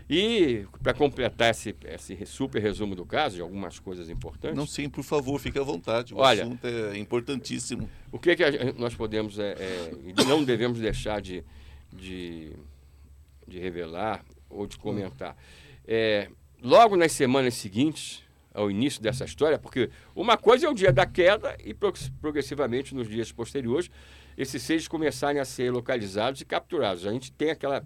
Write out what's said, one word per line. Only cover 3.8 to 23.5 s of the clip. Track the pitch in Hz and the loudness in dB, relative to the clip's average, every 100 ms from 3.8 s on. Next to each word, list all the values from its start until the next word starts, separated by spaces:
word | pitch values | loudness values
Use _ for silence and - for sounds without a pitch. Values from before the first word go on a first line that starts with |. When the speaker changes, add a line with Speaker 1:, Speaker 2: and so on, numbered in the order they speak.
| - 90 82 | -12 -10 -10
Speaker 1:
importantes. | 85 85 - 147 156 | -10 -10 -8 -6 -4
Speaker 2:
Não, | 147 | -6
sim, | - 147 | -6 -6
por | - | -6
favor, | 135 151 131 143 | -2 -2 0 -4
fique | 127 139 | -2 -4
à | |
vontade. | 139 85 87 113 120 101 | -2 -4 -2 -2 -2 4
O | |
Speaker 1:
Olha, | 135 107 104 | 6 6 2
Speaker 2:
assunto | 123 123 | -4 -4
é | 117 107 101 | -4 -4 -6
importantíssimo. | 104 120 120 135 - 127 - 127 120 - - | -2 -2 -2 -6 -6 -8 -6 -6 -8 -12 -14
Speaker 1:
o | 123 | -2
que | 175 170 | 2 4
que | |
a | 160 | 4
gen-, | 143 127 127 | 2 -2 -2
nós | 120 120 | -6 -4
podemos, | 113 107 107 101 | -4 -2 -4 -4
é, | 104 | -6
é, | 76 95 90 82 76 | -4 -6 -6 -8 -10
e | 80 95 131 | -6 2 4
não | 156 | 4
devemos | 131 113 123 117 | 4 2 0 -2
deixar | 110 - 104 104 | -2 -2 -4 -6
de, | 95 90 - - - - - | -6 -10 -12 -20 -20 -20 -20
de, | 95 92 92 87 82 78 69 71 69 - - - - - - - | -18 -14 -10 -10 -12 -14 -16 -20 -20 -20 -20 -20 -20 -20 -20 -16
de | 90 | -8
revelar | 90 85 82 85 107 98 - - - | -6 -6 -8 -4 -4 -4 -10 -20 -16
ou | 101 101 | -10 -10
de | - | -8
comentar? | 107 107 95 - 87 - - - - - - | -6 -6 -6 -10 -12 -12 -20 -20 -20 -20 -2
É, | 113 110 104 92 - - - | 0 2 2 -2 -12 -20 -10
logo | 123 175 233 196 | 6 10 10 8
nas | 160 | 4
semanas | - 131 135 127 | 4 4 4 2
seguintes | 117 101 98 151 147 - - - _ _ | -2 -4 2 2 0 -10 -14 -18 _ _
ao | - 104 | -2 0
início | 101 139 - | 2 0 0
dessa | 107 - 87 | -2 -2 -6
história, | - 151 143 | 0 2 2
porque | - 131 113 - - - | -2 -2 -2 -2 -14 -4
uma | 208 220 | 4 6
coisa | - 254 320 | 8 6 6
é | |
o | |
dia | 240 185 | 4 6
da | 180 180 | 6 4
queda | - 175 214 - - | 6 6 6 0 -8
e | - | -12
pro-, | 220 196 - - - | -2 -2 -2 -10 -6
progressivamente | 151 147 - 143 127 120 135 135 | -4 -2 -4 -2 0 0 -4 -6
nos | 110 | -4
dias | 110 110 | -4 -4
posteriores | - 113 | -6 -6